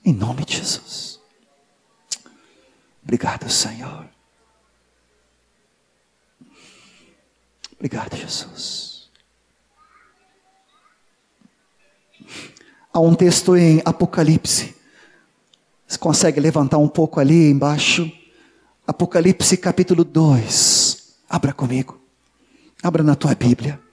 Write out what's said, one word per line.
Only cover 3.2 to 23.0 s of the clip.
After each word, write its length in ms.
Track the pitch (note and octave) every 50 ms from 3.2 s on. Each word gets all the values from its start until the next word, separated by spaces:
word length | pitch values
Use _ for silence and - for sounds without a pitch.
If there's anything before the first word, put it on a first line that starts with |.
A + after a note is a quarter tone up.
| - - - - - -
Senhor. 580 | - - - G#2+ A2 A#2 B2 B2+ - D#3 - - _ _ _ _ _ _ _ _ _ _ _ _ _ _ _ _ _ _ _ _ _ _ _ _ _ _ _ _ _ _ _ _ _ _ _ _ _ _ _ _ _ _ _ _ _ _ _ _ _ _ _ - _ _ _ _ _ _ _ _ _ _ _ _ _ _ _ _ _ _ _ - _
Obrigado, 400 | _ - C#3 - - - - -
Jesus. 920 | - - - - - - - - - - - - - - - - - - _ _ _ _ _ _ _ _ _ _ _ _ _ _ _ _ _ _ _ _ _ _ _ G5 F#5 _ _ _ F#5 F#5+ _ G#5+ _ _ C6+ _ C6+ _ _ _ _ _ _ _ _ _ _ _ _ _ _ _ _ _ _ _ _ _ _ _ _ _ _ - _ - - - - _ _ _ _ _ _ _ _
Há 80 | _ E3+
um 140 | E3 E3 E3+
texto 400 | E3 F#3 F3 E3+ - - - F3+
em 260 | F3+ F3 E3 D#3 D#3 -
Apocalipse. 920 | D#3 E3 - F3+ - - - E3 D3+ D#3+ D#3 - - - - - - - _ _ _ _ _ _ _ _ _ _ _ _ _ _ _ _ _ _ _ _ _ _ _
Você 100 | - -
consegue 420 | - E3+ D3+ - - E3+ D3 D3
levantar 400 | C#3+ D#3+ D#3 D#3+ C#3+ C#3 - D3+
um 80 | D3+ C#3+
pouco 320 | - - D#3+ D#3 - -
ali 300 | C#3 C#3 D#3+ E3+ E3 D3+
embaixo? 640 | C#3+ C#3 C#3 C#3+ D3 D3 - - - - E3+ D#3+ - _ _ _ _ _ _ _ _ _ _ _ _ _ _
Apocalipse 680 | - D3+ - F3 E3+ - F3+ E3 F#3 F#3 - - - F#3+ F3+
capítulo 460 | - F#3 F3 - F#3 - F#3 E3 E3+
dois. 1120 | - - D#3+ D#3+ D3+ C#3 B2 A2 G#2 - - - - - - - - - - - _ _ _ _ _
Abra 240 | - E3+ - - -
comigo. 460 | - C#3+ A#2+ B2+ B2+ C3+ - - _ _ _ _ _ _ _ _ _ _ _ _ _ _ _ _ _
Abra 220 | - F3+ E3 D#3+